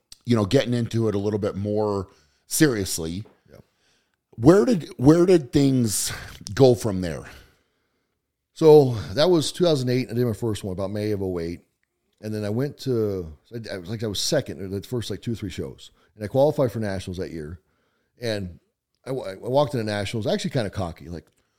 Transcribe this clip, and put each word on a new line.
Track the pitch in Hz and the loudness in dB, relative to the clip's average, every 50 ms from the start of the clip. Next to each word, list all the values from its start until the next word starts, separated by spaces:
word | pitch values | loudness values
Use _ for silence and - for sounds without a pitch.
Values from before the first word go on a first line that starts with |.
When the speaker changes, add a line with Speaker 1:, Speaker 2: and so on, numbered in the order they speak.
| _ - - _ - | _ -20 -20 _ -2
Speaker 1:
you | 117 120 | 2 2
know, | 110 104 | 2 2
getting | 92 - 139 107 117 123 | 4 2 2 2 2 0
into | 120 117 - - 117 113 107 | 0 -2 -2 -2 0 0 0
it | 98 | 0
a | 101 | 0
little | 101 107 107 98 | 0 -2 -2 -2
bit | 104 98 - | -2 -4 -4
more | 95 101 104 104 107 107 104 101 98 90 - _ _ _ _ _ _ _ | -4 -4 -2 -2 0 0 0 0 -2 -4 -6 _ _ _ _ _ _ _
seriously. | - - - 160 143 117 104 92 - - 85 80 82 87 101 113 - _ _ _ _ | -4 0 2 2 2 2 0 -4 -4 -6 -6 -6 -8 -8 -10 -12 -14 _ _ _ _
Speaker 2:
Yep. | - - - _ _ _ _ _ _ _ _ _ _ _ _ _ _ | -20 -20 -20 _ _ _ _ _ _ _ _ _ _ _ _ _ _
Speaker 1:
Where | 113 113 151 185 208 240 | 4 8 8 8 8 6
did, | 254 226 160 - - - | 4 2 0 -2 -6 -4
where | - 123 147 165 175 175 | 4 6 6 8 8 6
did | 190 185 160 135 - | 6 4 4 4 2
things | - 147 139 135 131 127 117 107 95 - - - - - - - - - - - 92 | 2 2 4 4 4 2 2 0 0 -2 -4 -4 -6 -10 -14 -16 -18 -16 -12 -4 4
go | - 139 127 120 | 6 6 6 6
from | - - 110 95 92 | 4 0 -4 -2 -2
there? | 90 85 71 60 - - - - - _ _ _ _ _ _ _ _ _ _ _ _ _ _ _ _ _ _ _ _ _ | -4 -4 -6 -8 -12 -16 -20 -20 -20 _ _ _ _ _ _ _ _ _ _ _ _ _ _ _ _ _ _ _ _ _
Speaker 2:
So | _ - 165 156 151 151 139 127 117 107 - - 95 | _ 4 6 8 8 8 8 4 0 -4 -6 -4 0
that | 135 156 185 | 2 2 4
was | 180 156 - - | 4 2 0 -2
two | - - 180 | -2 0 0
thousand | 170 151 131 123 123 | 2 2 0 0 0
eight. | 123 131 123 - | 0 -2 -2 -2
I | 113 | -2
did | 120 123 | -2 -2
my | 117 | -2
first | 101 - 117 113 101 - | -2 -4 -4 -4 -4 -4
one | 107 98 | -6 -8
about | 92 95 98 95 | -6 -6 -6 -6
May | 104 104 104 107 | -4 -4 -4 -4
of | 104 95 | -4 -4
oh | 95 92 90 85 | -4 -4 -4 -4
eight. | 82 85 85 82 _ _ _ _ _ _ _ _ _ _ _ _ | -6 -6 -8 -10 _ _ _ _ _ _ _ _ _ _ _ _
And | 104 110 | -10 -8
then | 107 107 104 | -6 -6 -4
I | 101 | -4
went | 110 123 143 143 139 - | -4 -4 -4 -6 -8 -8
to, | - 135 123 113 110 104 98 92 85 80 76 - _ _ | -4 -2 0 0 0 0 -2 -4 -8 -10 -14 -18 _ _
I, | 113 120 107 - 101 | -14 -12 -12 -10 -12
I | 95 | -10
was | 85 90 | -10 -8
like, | 117 104 | -8 -6
I | 117 | -6
was | 107 95 - | -4 -4 -4
second | - - 165 143 - - 80 73 | -2 0 0 -2 -2 -4 -8 -10
in | 98 92 | -8 -8
the | 98 101 | -8 -8
first, | - - 127 120 104 - | -8 -6 -8 -6 -6 -6
like, | 101 90 | -10 -8
two | - 123 | -6 -8
or | 110 | -6
three | - 104 92 | -6 -8 -8
shows. | - - 80 67 - - - - _ _ _ _ _ | -8 -8 -10 -10 -12 -16 -20 -20 _ _ _ _ _
And | 107 104 | -12 -8
I | 101 | -2
qualified | - 131 139 156 147 156 135 117 | 2 4 4 4 4 2 0 0
for | - 117 | -2 -4
nationals | 110 101 95 92 - 95 90 90 | -4 -4 -4 -6 -8 -8 -8 -8
that | 85 71 | -8 -8
year. | 78 82 73 76 87 - _ _ _ _ _ _ _ _ _ _ _ - | -10 -10 -10 -12 -14 -16 _ _ _ _ _ _ _ _ _ _ _ -10
And | 120 113 107 101 95 87 82 - _ _ _ _ _ _ _ _ - | -6 -6 -6 -6 -6 -10 -12 -16 _ _ _ _ _ _ _ _ -10
I, | 131 | -8
wa-, | 135 127 - | -8 -8 -8
I | 95 95 | -10 -10
walked | - 95 117 127 143 147 123 - | -10 -4 0 2 2 2 2 0
into | 120 107 | -4 -2
nationals, | 107 104 104 98 - - 110 98 | -2 -2 -4 -4 -4 -4 -4 -2
actually | 147 202 202 - 156 | -2 -2 -2 -2 -2
kinda | - 131 104 92 | -2 -4 -4 -4
cocky, | - - 90 82 78 - 69 80 | -4 -6 -6 -6 -8 -12 -14 -14
like, | 87 78 - _ _ _ _ _ _ | -14 -14 -14 _ _ _ _ _ _